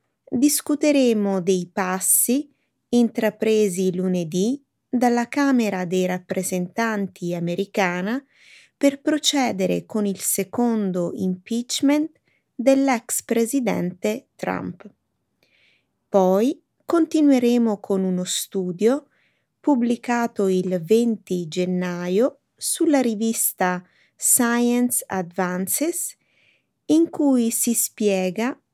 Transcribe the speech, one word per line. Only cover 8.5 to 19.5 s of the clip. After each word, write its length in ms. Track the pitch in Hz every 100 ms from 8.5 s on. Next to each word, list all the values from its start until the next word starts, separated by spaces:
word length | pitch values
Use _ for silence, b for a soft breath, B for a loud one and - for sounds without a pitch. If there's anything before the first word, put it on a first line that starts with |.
| b b _
per 220 | 285 269
procedere 880 | - 302 - 294 247 196 185 175 165
con 180 | 220
il 160 | 208 185
secondo 880 | - - 190 - 240 226 196 180 170
impeachment 1040 | - 185 185 - 233 247 - 277 294 311 - _ _ _
dell'ex 680 | - 240 269 277 233 - -
presidente 1040 | - 226 226 277 226 180 175 180 214 220 - _
Trump. 500 | 196 185 185 180 202 - _ _ _ _ _ _ _ _ _ _ _
Poi 560 | 196 185 190 247 330 _ _
continueremo 960 | - 339 320 311 285 254 240 247 226 202
con 240 | - 196
uno 200 | 190 180
studio 840 | 180 - - 196 180 180 214 285 - _ _ _ _